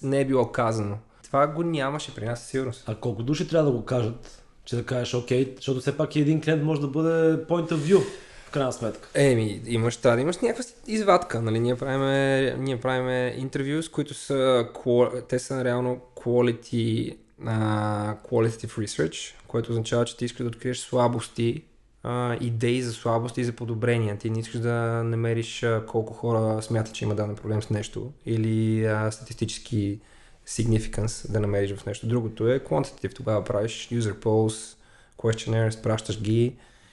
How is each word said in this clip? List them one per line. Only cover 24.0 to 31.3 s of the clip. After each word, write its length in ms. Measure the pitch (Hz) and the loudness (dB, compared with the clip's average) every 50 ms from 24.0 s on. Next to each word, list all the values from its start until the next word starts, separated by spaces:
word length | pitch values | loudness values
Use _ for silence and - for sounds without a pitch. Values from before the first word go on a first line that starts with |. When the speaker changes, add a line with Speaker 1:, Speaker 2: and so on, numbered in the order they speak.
| 110 104 101 104 | 2 0 -2 -4
Speaker 1:
Ти 120 | - 113 | -4 -2
не 80 | 113 113 | -2 -2
искаш 200 | 110 - - 117 | -4 -4 -4 -2
да 120 | 117 120 120 117 117 113 117 117 117 | 0 0 0 0 0 0 0 0 0
намериш, 580 | 117 117 113 117 117 113 117 113 - - - | 0 0 0 0 0 0 -2 -2 -4 -4 -2
а, 200 | 123 117 113 110 110 | 0 0 2 0 0
колко 280 | - - 113 110 - - | -2 -2 -2 -2 -2 -6
хора 480 | - - 117 113 110 110 110 110 110 | -4 -2 0 2 2 2 2 0 -2
смятат, 320 | 110 - 117 107 107 - - | -2 0 0 0 -2 -2 -6
че 100 | - 110 | -4 -4
има 100 | 107 104 | -2 0
даден 220 | 104 104 104 104 | -2 -2 -4 -6
проблем 260 | - - 107 107 104 | -6 -4 -2 -2 -2
с 80 | - - | 0 -2
нещо 420 | 110 104 104 - - - 113 135 - - - | -2 -2 -4 -6 -8 -8 -8 -10 -12 -10 -4
или, 580 | 107 113 113 110 110 110 110 110 110 110 110 110 | -2 0 0 2 2 2 2 2 2 2 2 2
а, 260 | 110 107 107 110 110 | 2 2 0 0 -2
статистически 880 | - - - - 117 - 113 104 - - - - 113 104 98 101 101 110 - - - - - - - - _ - | -4 -6 -10 -14 -6 -4 -4 -4 -4 -8 -8 -4 -2 -2 0 -2 -4 -6 -10 -18 -20 -20 -20 -20 -20 -20 _ -8
significance 840 | - - 113 117 110 107 - - - - 104 117 - - - - | -4 -2 2 2 2 2 0 -2 -4 -2 -2 -4 -4 -6 -6 -4